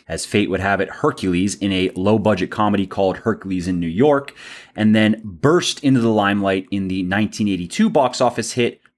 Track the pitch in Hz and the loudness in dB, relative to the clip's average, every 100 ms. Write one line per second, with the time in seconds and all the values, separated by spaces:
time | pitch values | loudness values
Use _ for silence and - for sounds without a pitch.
0 | - 82 - 107 104 92 98 98 95 - | -10 -8 -2 0 0 -2 0 0 -2 -2
1 | 147 143 95 87 98 - 98 92 92 90 | -4 -2 -2 0 0 -2 -2 0 -2 0
2 | 98 110 104 98 90 - 104 101 95 - | 2 2 2 0 -2 -2 0 0 -2 0
3 | 95 92 113 104 95 92 87 87 85 85 | 0 0 -4 -4 -4 -4 -2 -4 -2 2
4 | 147 139 139 - - - - - 107 110 | 2 2 -2 -16 -20 -20 -14 0 4 4
5 | 107 110 104 85 139 175 170 - 143 131 | 4 0 -6 -2 2 2 0 -2 2 2
6 | 113 107 101 101 98 98 - 101 95 95 | 4 2 2 2 0 0 -2 -6 -4 -4
7 | 90 98 104 - 104 92 87 - 220 156 | -2 -2 -2 -2 -2 -2 -4 0 2 2
8 | 127 - 123 117 110 - 120 - _ | 0 0 -2 -2 -4 -2 -2 -4 _